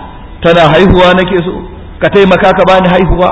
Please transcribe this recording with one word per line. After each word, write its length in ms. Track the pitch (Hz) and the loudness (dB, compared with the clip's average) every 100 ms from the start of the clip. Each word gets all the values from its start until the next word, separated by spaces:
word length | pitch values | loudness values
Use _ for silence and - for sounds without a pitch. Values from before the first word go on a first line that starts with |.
| - - - - | -16 -20 -20 -4
tana 300 | 165 170 156 | 0 2 2
"Haihuwa 460 | 156 190 180 180 180 | 2 2 4 2 2
nake 220 | 180 185 | 0 -4
so, 140 | 170 202 180 - - - | -4 -8 -14 -18 -20 -6
ka 140 | - | -2
taimaka 420 | 202 190 175 190 | 2 2 2 2
ka 120 | 156 185 | 2 2
bani 240 | 185 180 | 2 2
haihuwa, 400 | 185 185 170 180 | 0 0 0 -2